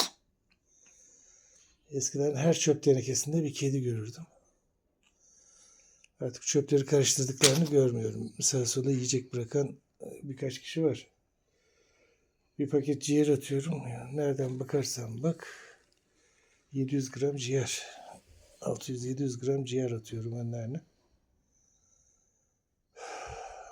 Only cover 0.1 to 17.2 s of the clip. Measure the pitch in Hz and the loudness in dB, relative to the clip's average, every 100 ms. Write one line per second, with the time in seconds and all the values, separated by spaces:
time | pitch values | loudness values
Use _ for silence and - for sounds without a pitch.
0.1 | - _ _ _ _ _ _ _ _ - | -2 _ _ _ _ _ _ _ _ -20
1.1 | - - - - - _ _ _ 143 127 | -20 -20 -20 -20 -20 _ _ _ -4 -2
2.1 | 139 147 135 160 156 156 147 147 131 120 | 0 0 4 4 4 4 4 6 6 4
3.1 | 123 147 165 151 - 139 135 123 113 110 | -2 0 0 0 0 0 0 0 -2 -6
4.1 | 156 165 _ _ _ _ _ _ _ _ | -10 -16 _ _ _ _ _ _ _ _
5.1 | _ _ _ _ - - - - _ - | _ _ _ _ -20 -20 -20 -20 _ -20
6.1 | - 131 - - 147 139 143 135 143 131 | -8 -8 -6 0 0 4 4 6 4 4
7.1 | - 131 131 143 160 160 143 131 117 110 | 2 0 6 6 6 4 6 6 4 -2
8.1 | 107 113 - - 135 117 135 131 131 123 | -4 -8 -4 0 0 0 0 0 0 0
9.1 | 127 - 123 117 143 135 - _ _ - | -2 -2 -8 -2 0 -2 -4 _ _ -16
10.1 | - 139 131 135 131 - 165 156 120 - | -12 -12 -6 -6 -8 -8 0 0 0 -6
11.1 | _ _ _ _ _ _ _ _ _ _ | _ _ _ _ _ _ _ _ _ _
12.1 | _ _ _ _ - 139 147 135 135 - | _ _ _ _ -6 0 2 2 0 2
13.1 | 147 147 135 - 139 151 151 123 120 123 | 4 6 4 2 -2 -2 -4 -6 -10 -8
14.1 | 143 143 135 131 127 131 143 127 - 117 | -2 0 0 -2 -4 -2 0 0 -4 -8
15.1 | 117 156 165 - - - - _ _ _ | -2 -2 -2 -6 -18 -20 -20 _ _ _
16.1 | _ _ _ _ _ _ 139 131 143 131 | _ _ _ _ _ _ -4 0 0 -2
17.1 | 120 | -2